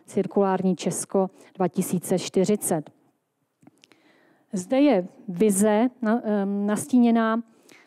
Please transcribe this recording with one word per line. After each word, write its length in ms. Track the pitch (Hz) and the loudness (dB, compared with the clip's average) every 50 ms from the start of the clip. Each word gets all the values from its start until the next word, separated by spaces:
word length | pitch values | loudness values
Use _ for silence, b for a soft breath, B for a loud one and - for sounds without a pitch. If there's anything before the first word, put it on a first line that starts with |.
| b | b
Cirkulární 720 | b - 202 190 196 - 202 196 190 185 185 185 185 180 | b -4 -4 -2 0 0 0 2 2 2 0 0 0 0
Česko 540 | - - 185 - - - - - 196 190 185 B B B B B | 0 -2 -4 -4 -6 -6 -4 -2 -2 -2 -2 B B B B B
dva 140 | - 185 170 | -4 -4 -2
tisíce 500 | - 190 180 - 190 175 - - 190 170 | -2 -2 -4 -2 -4 -4 -2 -2 -4 -4
čtyřicet. 720 | - - - 190 180 196 208 202 - - 180 156 147 - - _ _ _ _ _ _ _ _ _ _ _ _ _ _ - _ _ _ b b b b b b b b b b b b b | -4 -2 -2 0 0 0 0 -2 -2 -2 -4 -4 -4 -8 -16 _ _ _ _ _ _ _ _ _ _ _ _ _ _ -20 _ _ _ b b b b b b b b b b b b b
Zde 280 | - 185 180 - 254 262 | -10 -8 -6 -2 0 2
je 280 | 294 294 226 185 180 - - - - - | 4 4 4 2 0 -4 -8 -16 -14 -8
vize 600 | 175 175 220 214 190 190 208 214 208 214 240 247 - - | -2 0 2 2 2 2 2 2 2 2 2 0 -2 -4
na-, 180 | 226 214 226 240 - | -2 -2 -2 -2 -2
ehm, 420 | 220 208 202 196 202 202 202 202 | -2 -2 -2 -2 -2 -2 -2 -2
nastíněná, 760 | 208 214 208 - - 254 247 240 233 226 226 226 220 226 233 226 _ b b b b b b b | -2 -2 -4 -2 0 2 4 4 4 4 2 0 0 -2 -4 -6 _ b b b b b b b